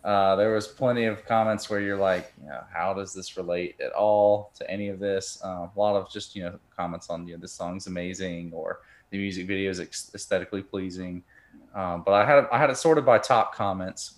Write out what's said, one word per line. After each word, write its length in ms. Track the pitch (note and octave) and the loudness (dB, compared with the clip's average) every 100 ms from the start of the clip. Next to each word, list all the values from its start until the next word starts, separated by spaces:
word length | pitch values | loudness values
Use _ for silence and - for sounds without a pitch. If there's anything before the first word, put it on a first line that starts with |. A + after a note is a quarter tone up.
Uh, 320 | G#2 G2+ G2 F#2+ | 2 4 4 4
there 160 | A2 | 4
was 120 | A2 G#2 | 2 -2
plenty 380 | - C3 A#2+ | -2 0 2
of 220 | A2+ G#2 - | 0 -2 0
comments 440 | A2+ A2 G#2 - | 2 2 0 -2
where 120 | G#2 | -2
you're 160 | G2+ G2 | -2 0
like, 340 | F#2+ F2+ E2+ _ | 2 0 -4 _
you 60 | C#2+ | -16
know, 140 | C2 - | -14 -10
"How 220 | E2 F#2 | -4 -2
does 200 | G2 G2 | -4 -8
this 220 | F#2+ F#2+ - | -12 -12 -8
relate 400 | F2 F2 F2+ - | -4 -4 -4 -6
at 100 | C2 | -6
all 580 | - G#2 G#2 G#2 G#2 G#2 - | 0 4 6 6 4 -2 -12
to 160 | - | -8
any 160 | G2 G2+ | -6 -6
of 100 | F#2+ | -4
this?" 440 | G2+ G2 - - | -2 -2 -4 -10
Uh, 240 | F#2+ F2+ F2 | -10 -8 -8
a 40 | G2 | 0
lot 220 | G#2 G2+ | 2 2
of 120 | F#2 | -2
just, 280 | G#2 - G2+ | -12 -12 -10
you 40 | |
know, 160 | F2 E2+ _ | -10 -12 _
comments 360 | - F2 E2+ - | -8 -8 -8 -8
on, 180 | E2+ F2 | -10 -10
you 60 | |
know, 80 | E2+ | -14
"This 100 | F2+ | -16
song's 340 | - F2 F#2 F#2 | -10 -8 -8 -8
amazing," 680 | F2+ F2+ F#2 F#2 E2+ F2 | -8 -6 -6 -8 -8 -10
or 260 | D#2+ D#2+ - _ _ _ | -8 -8 -8 _ _ _
"The 80 | G2 | -6
music 280 | G2 F#2 F#2 | -4 -6 -4
video 240 | G2 G2 | -2 -2
is 120 | F2+ | -4
ex-, 280 | E2 - - A2 | -8 -12 -14 -16
aesthetically 460 | - F#2 F#2 G2 | -4 -4 -2 -8
pleasing." 600 | F#2 G2 F#2 F2+ F2+ F2+ - _ _ - - G2+ | -6 -8 -6 -8 -10 -10 -14 _ _ -20 -14 -6
Um, 280 | F#2 F2 F#2 | -4 -2 4
but 80 | |
I 120 | G2+ A2 | 4 8
had, 220 | C#3+ B2+ | 6 6
I 80 | A#2+ | 2
had 120 | D3 | 2
it 80 | B2 | 4
sorted 280 | E3 D#3 C3 | 4 4 6
by 120 | A2+ | 6
top 360 | - A#2+ G#2 | 6 4 4
comments 600 | - G2+ F#2 F#2 - - | 0 -2 -2 -6 -10 -16